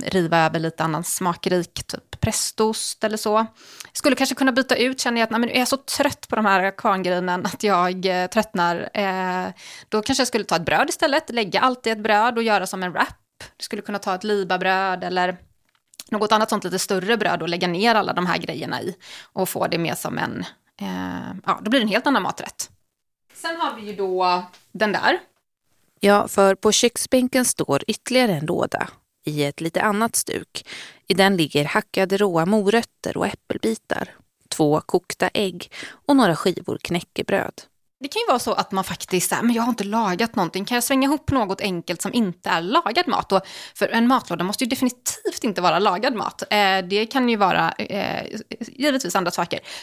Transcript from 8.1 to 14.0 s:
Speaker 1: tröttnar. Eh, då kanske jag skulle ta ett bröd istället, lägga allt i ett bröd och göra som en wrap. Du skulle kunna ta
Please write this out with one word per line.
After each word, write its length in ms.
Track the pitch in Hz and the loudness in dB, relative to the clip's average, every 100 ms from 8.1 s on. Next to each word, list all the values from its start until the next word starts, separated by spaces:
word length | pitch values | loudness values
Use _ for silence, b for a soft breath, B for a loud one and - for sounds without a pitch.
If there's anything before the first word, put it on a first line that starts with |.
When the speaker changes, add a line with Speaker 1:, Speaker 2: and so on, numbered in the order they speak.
| 180 180 | 0 0
Speaker 1:
tröttnar. 640 | 220 214 185 175 170 - | 0 -2 0 0 0 -4
Eh, 580 | - 196 190 185 185 185 - B B B | -2 -2 -2 -2 -2 -4 -8 B B B
då 140 | 214 | -2
kanske 180 | 214 269 | 0 0
jag 80 | 247 | 0
skulle 160 | 226 | 0
ta 120 | 202 170 | 0 0
ett 80 | |
bröd 240 | 170 156 285 | 2 2 2
istället, 420 | - 320 262 - | 2 2 2 0
lägga 300 | 233 202 175 | -4 0 2
allt 260 | 262 247 226 | 2 0 -2
i 40 | |
ett 120 | 220 | -2
bröd 340 | 220 208 233 233 | 2 4 4 2
och 60 | |
göra 240 | 226 202 180 | 2 2 0
som 160 | 185 | -4
en 100 | 180 | -4
wrap. 220 | 151 262 - _ _ - - | 0 -2 -2 _ _ -20 -14
Du 80 | |
skulle 180 | - 208 | -10 -8
kunna 160 | - | -6
ta 160 | 202 | -6